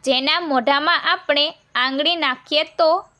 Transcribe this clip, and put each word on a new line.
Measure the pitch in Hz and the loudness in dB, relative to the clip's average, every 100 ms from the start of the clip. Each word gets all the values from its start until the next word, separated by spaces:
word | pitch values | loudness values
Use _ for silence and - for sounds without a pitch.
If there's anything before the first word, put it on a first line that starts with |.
જેના | - 254 269 330 | 0 0 0 -2
મોઢામાં | 339 262 233 277 311 320 - | 0 0 2 0 2 0 0
આપણે | 359 - 285 302 - _ | -2 0 0 0 -4 _
આંગળી | 240 254 269 302 339 | -4 -2 -2 -2 -2
નાખીએ | 285 247 - 302 | -2 -4 -2 -2
તો | 320 - 320 349 - | -2 0 2 2 -4